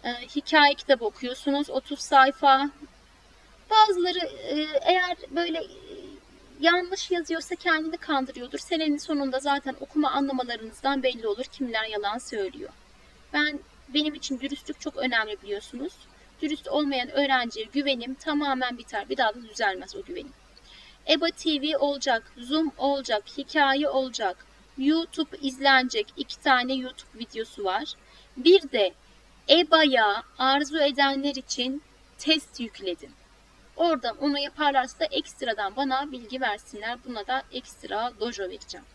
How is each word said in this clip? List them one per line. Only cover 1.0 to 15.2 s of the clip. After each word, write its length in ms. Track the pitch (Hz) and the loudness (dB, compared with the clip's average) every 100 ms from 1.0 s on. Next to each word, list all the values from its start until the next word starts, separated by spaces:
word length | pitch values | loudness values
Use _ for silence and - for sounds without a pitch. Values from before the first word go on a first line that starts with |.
okuyorsunuz, 680 | 220 - 247 254 - 277 294 | 2 -4 -8 -4 0 0 0
otuz 300 | 269 - 285 | -4 -4 -10
sayfa. 720 | - 285 269 277 285 269 285 - 294 - _ - - - - - - | 4 6 6 6 4 6 2 -6 -20 -20 _ -20 -20 -20 -20 -20 2
Bazıları, 480 | 427 427 359 359 359 | 6 6 4 0 0
e, 480 | 320 277 - 294 302 285 | -4 -8 -4 -2 0 0
eğer 340 | - 370 359 349 - | 4 4 2 -4 -4
böyle, 280 | 285 339 320 | -4 -2 -4
e, 80 | - - - - - - - - - - | -8 -14 -18 -16 -18 -20 -20 -20 -20 2
yanlış 500 | 311 359 359 381 - | 4 4 0 -8 -2
yazıyorsa 440 | 349 311 330 - | -4 -2 -6 -6
kendini 420 | 349 359 311 320 349 | -4 0 0 0 -8
kandırıyordur. 600 | - 277 262 247 247 285 | -2 -2 -2 -10 -10 -10
Senenin 400 | - 330 311 285 | -4 -2 0 0
sonunda 420 | - 294 277 254 | -2 -2 0 -2
zaten 360 | 285 277 269 262 | 0 0 -2 -8
okuma 300 | 269 302 294 | -4 0 0
anlamalarınızdan 920 | 277 277 262 247 226 220 - 269 277 | 0 0 -2 -4 -8 -10 -4 -2 0
belli 240 | 254 240 220 | 0 -2 -4
olur 180 | 208 | -2
kimler 400 | 269 - 254 220 | -6 -6 -4 -2
yalan 340 | 220 214 202 233 | -4 -4 -4 -6
söylüyor. 520 | - 220 190 - - - - - - - - | -6 -6 -6 -6 -16 -16 -20 -20 -20 -20 -4
Ben, 280 | 302 302 294 - - - | -2 0 -4 -14 -20 -4
benim 260 | 269 302 | -2 -2
için 260 | 294 - 254 | -6 -8 -8
dürüstlük 400 | 277 285 - - | -6 -10 -12 -10
çok 160 | 311 - | -10 -4
önemli 460 | 262 233 | -2 0